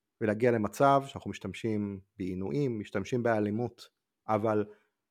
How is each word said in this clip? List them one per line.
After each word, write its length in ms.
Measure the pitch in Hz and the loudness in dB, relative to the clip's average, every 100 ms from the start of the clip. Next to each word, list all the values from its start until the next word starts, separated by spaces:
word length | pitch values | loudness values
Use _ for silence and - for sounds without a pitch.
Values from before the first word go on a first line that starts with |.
| _ - | _ -4
ולהגיע 300 | 110 107 123 | -2 2 4
למצב 520 | 117 104 - 139 139 135 | 4 0 4 4 4 2
שאנחנו 220 | - 101 | -8 -10
משתמשים 680 | 98 98 - 113 107 101 98 - - | -8 -8 -6 -4 -2 -4 -6 -12 -8
בעינויים, 640 | 92 92 95 143 139 110 | -6 -4 -4 -2 -2 -4
משתמשים 440 | 98 104 98 123 | -6 -6 -2 0
באלימות, 680 | 117 110 104 107 120 - - _ _ _ - | 2 2 2 0 -4 -8 -20 _ _ _ -2
אבל 380 | 110 110 107 104 - _ _ _ | 0 2 0 0 -8 _ _ _